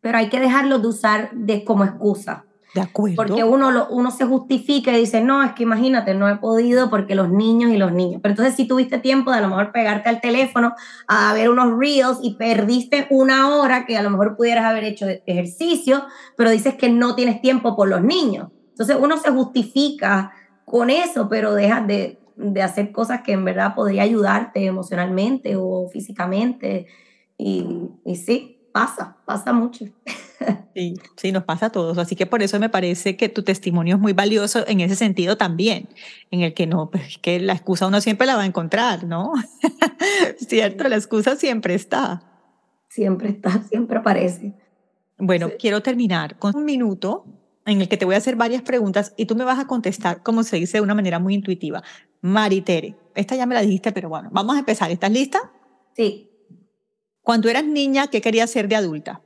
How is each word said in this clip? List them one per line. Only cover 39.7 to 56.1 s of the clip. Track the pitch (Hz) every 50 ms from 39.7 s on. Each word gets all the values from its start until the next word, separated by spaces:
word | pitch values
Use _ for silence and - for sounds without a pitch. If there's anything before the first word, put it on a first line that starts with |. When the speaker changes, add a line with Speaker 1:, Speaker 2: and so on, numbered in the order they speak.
| - - 330 - - - 349 392 403 392 349 - - -
Speaker 2:
¿Cierto? | 247 - 240 220 220 202 190 196 294 269
La | 226
excusa | 208 208 - 226 214 208 254 277
siempre | 294 - 277 240 220 - 190 175
está. | 202 - - - 254 277 - 180 170 _ _ _ _ _ _ _ _ _ _ _ _ _ _
Speaker 1:
Siempre | - - 208 196 185 180 - 208
está, | 202 - - 185 185 - - -
siempre | 214 226 233 - 240 226
aparece. | - 214 196 180 185 180 175 - - 202 - _ _ _ _ _ _ _ _ _ _ _ _
Speaker 2:
Bueno, | _ 196 185 180 170 170 165
Speaker 1:
Sí. | - -
Speaker 2:
quiero | - 214 202 208
terminar | 208 262 254 240 247 196 185 165 156 147 - _
con | - 202 202
un | 285 302
minuto | 302 285 254 240 214 190 185 - 190 269 403 - - - _ _ _ _ _ _
en | 214 208 196
el | 190 180
que | 214
te | 190 196
voy | 180 190
a | 208
hacer | - 262 254
varias | 226 233 226 240 254
preguntas | 247 - 254 247 214 196 185 202 202 202 _
y | - 226
tú | - 220
me | 226 254
vas | 254 262 262
a | 277 269
contestar, | 269 240 226 - - - 214 175 175 180 _
como | - 226 226
se | 226 226 -
dice, | 165 170 175 - 214
de |
una | 208 196 208
manera | 214 196 180 175 165
muy | 180 190 202
intuitiva. | 202 196 196 180 175 - 151 175 - - - - - _ _ _ _
Mari | - 180 196 214 214 202 190 196
Tere, | 190 - 180 160 - - - _ _ _ _
esta | 196 202 196 262
ya | 262 247
me | 240 254
la | 233
dijiste, | 208 208 190 185 - 226
pero | 202 190 180 165
bueno, | 160 156 - -
vamos | - 185 202 226 285
a | 285
empezar. | 269 240 214 - 196 160
¿Estás | 202 175 - 196
lista? | 220 254 277 269 - 381 508 - _ _ _ _ _ _ _ _ _
Speaker 1:
Sí. | - 226 202